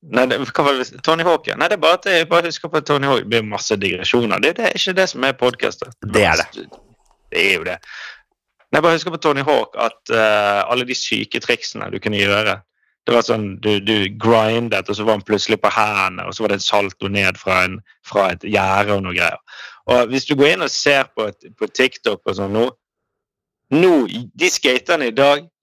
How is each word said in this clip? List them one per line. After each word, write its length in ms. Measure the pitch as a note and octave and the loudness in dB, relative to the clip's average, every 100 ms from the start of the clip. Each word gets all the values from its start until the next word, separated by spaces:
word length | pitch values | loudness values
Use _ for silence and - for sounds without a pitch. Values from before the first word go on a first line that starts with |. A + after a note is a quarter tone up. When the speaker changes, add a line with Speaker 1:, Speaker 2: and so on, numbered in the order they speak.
Speaker 1:
Nei, 220 | D#3+ A#2+ B2+ | -2 0 0
det, 80 | B2+ - | 0 -4
hva 120 | - C#3+ | 0 0
var 80 | C3+ | 0
det? 220 | B2 - | -4 -6
Tony 240 | - E3 E3+ | -2 0 2
Hawk, 220 | E3 - | 0 -2
ja. 60 | - | -2
Nei, 100 | D#3+ | -2
det 80 | G3+ | 2
er 20 | |
bare 160 | D#3+ F3+ | 2 2
at 80 | - | 2
jeg 220 | F3+ E3 | 0 2
bare 200 | E3+ E3+ | 0 0
husker 180 | D#3+ E3 | -6 -4
på 80 | D#3+ | -4
at 80 | D3 | 0
Tony 220 | D3 C#3 | 0 2
Hawk, 140 | B2+ | 0
det 80 | - | 0
blir 140 | A#2 G#2+ | -2 -2
masse 260 | G2+ - G#2 | -6 -2 -2
digresjoner. 600 | G2 F2+ - B2 A#2 F#2+ | -2 -4 0 0 0 0
Det, 100 | C#3 E3+ | 0 0
det 80 | A3 | -2
er 80 | F#3 | -2
ikke 160 | F#3+ | -2
det 140 | F#3 F#3 | 0 0
som 140 | - C3 | 0 -2
er 80 | |
podcasten. 600 | C3 B2 B2 G#2+ - - - | 0 0 0 -4 -4 -14 -12
Speaker 2:
Det 240 | G#2+ G2 F#2+ | -2 2 4
er 120 | E2 | 2
det. 300 | - - - - _ _ _ _ _ | -2 -8 -18 -20 _ _ _ _ _
Speaker 1:
Det 100 | E2+ | 0
er 140 | F#2+ F#2 | 2 0
jo 80 | E2+ | -2
det. 140 | F2 - - - - _ _ _ _ _ | -10 -12 -18 -18 -20 _ _ _ _ _
Nei, 80 | D3+ | 2
jeg 80 | D#3+ | 4
bare 120 | E3 | 2
husker 160 | D#3 D#3+ | -2 -2
på 60 | |
Tony 220 | D#3+ C#3 C#3 | 0 0 2
Hawk 260 | C3+ A2 - | 2 0 -2
at, 160 | A2+ - - | -4 -4 -2
eh, 480 | A2+ A2 G#2 G#2 G2+ | 2 4 4 2 2
alle 240 | F#2+ B2 B2 | 0 -2 -2
de 120 | B2+ | -6
syke 440 | - A2 G#2+ B2 | -4 -4 -4 -6
triksene 480 | - A#2+ - - G2 | -2 -2 -2 -10 -8
du 80 | G2 | -6
kunne 220 | A2 G#2 | -4 0
gjøre. 380 | G2+ G2+ G#2+ G2 _ _ _ _ - | 0 2 0 -2 _ _ _ _ 2
Det 60 | |
var 120 | A#2+ A#2 | 2 2
sånn, 220 | A2+ G#2 F#2 | -2 -2 -4
du, 100 | G#2+ G#2 | 0 0
du 140 | G2 A2 G2 A2 | 0 0 -2 -2
grindet, 680 | A2+ A#2 A2 A2+ A#2 G2+ F#2 | 2 4 4 0 -2 -4 -4
og 80 | G#2 | -4
så 80 | G#2+ | 0
var 120 | G#2+ | 0
han 80 | G2+ | 0
plutselig 320 | G#2+ - A2 | -2 0 0
på 80 | G#2 | 0
hendene, 520 | G#2+ G#2+ G2+ F#2+ F#2 F2+ | 2 0 0 -2 -4 -10
og 80 | |
så 80 | F#2+ G#2+ | -4 -2
var 80 | |
det 60 | G2 | -2
en 60 | - | 0
salto 440 | G#2 G2+ - G2 | 0 0 -4 -4
ned 280 | G2 G2 F#2 | 0 -2 -2
fra 260 | - F#2 F#2 | 0 0 0
en, 140 | F#2+ - _ - | -4 -16 _ -4
fra 260 | G#2 F#2+ | 0 0
et 140 | F2 - | 0 -2
gjerde 500 | G2+ F#2+ G2 G#2 G2+ | 0 2 0 0 -2
og 60 | F#2+ | -2
noe 80 | |
greier. 280 | F2 E2+ - _ - - - - | -2 -2 -4 _ -20 -18 -18 0
Og 200 | B2 A#2 | 2 2
hvis 160 | C3 - | 0 -2
du 80 | C#3+ | 4
går 160 | C#3+ | 4
inn 120 | F#3 D3+ | 4 -2
og 80 | |
ser 360 | - - C#3 C3 | -2 2 2 0
på 180 | - G#2+ | -4 -6
et, 200 | - - | -6 -20
på 160 | - G#2+ | -8 -8
TikTok 520 | - B2+ - - G2+ | -8 -16 -6 -4 -4
og 160 | - F#2+ | -6 -6
sånn 160 | G2 | -4
nå, 120 | G#2 A#2+ B2+ _ _ _ _ _ _ _ _ _ | -2 -4 -6 _ _ _ _ _ _ _ _ _
nå, 200 | C#3+ F#3 F3 A2+ A2+ B2 - | 2 4 4 2 -4 -12 -2
de 120 | F3 | -2
skaterne 600 | - C#3+ B2+ - E3+ B2+ | 0 0 0 0 0 0
i 40 | |
dag 320 | A2 C#3 C#3+ E3+ _ | 2 4 2 -2 _